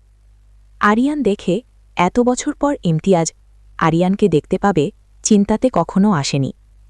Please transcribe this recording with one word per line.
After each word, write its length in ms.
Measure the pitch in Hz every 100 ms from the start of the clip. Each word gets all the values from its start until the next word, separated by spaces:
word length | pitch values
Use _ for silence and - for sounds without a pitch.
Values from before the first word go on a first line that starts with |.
| _ _ _ _ _ _ _ -
আরিয়ান 440 | - 226 269 302
দেখে 380 | 208 202 - 190 - _ _
এত 240 | - 180 240
বছর 340 | 240 254 294
পর 220 | - 285 285
ইমতিয়াজ 500 | 175 160 196 175 160 - _ _ - -
আরিয়ানকে 520 | 160 165 180 202 202
দেখতে 280 | 151 - 190
পাবে, 340 | 202 180 156 - _ _
চিন্তাতে 460 | - 208 202 214 254
কখনো 380 | 175 165 190 208
আসেনি। 420 | 165 139 143 131 - _ -